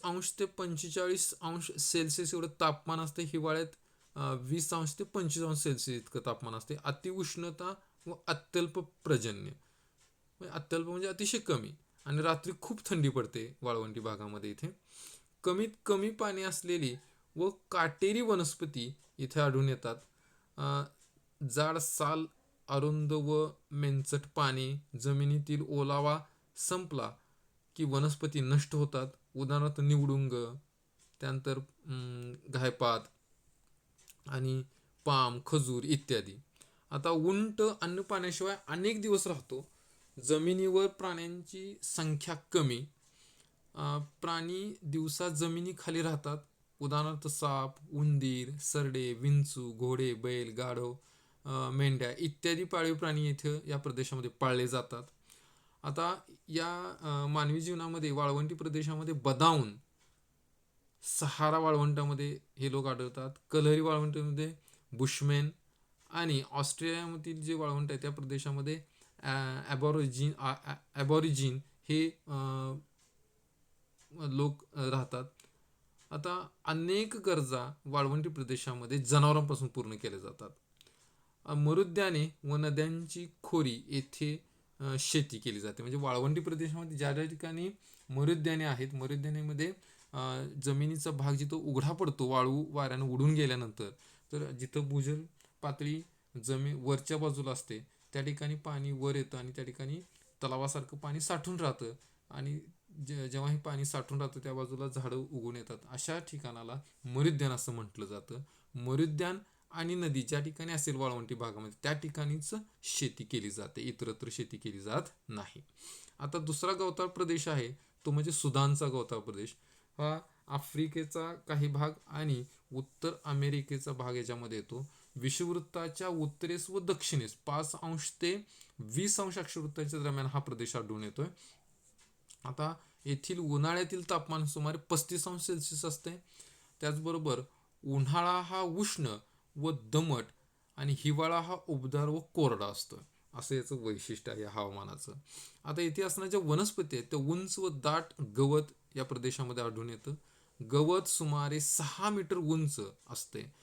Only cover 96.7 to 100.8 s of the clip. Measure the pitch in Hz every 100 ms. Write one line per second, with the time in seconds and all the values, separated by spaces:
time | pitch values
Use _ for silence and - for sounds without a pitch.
96.7 | 147 127 139 - 156 151 139 135 127 -
97.7 | 110 - _ _ 139 139 147 151 151 156
98.7 | 143 139 135 139 139 131 131 127 131 123
99.7 | 123 131 165 180 - _ - 135 131 139
100.7 | 165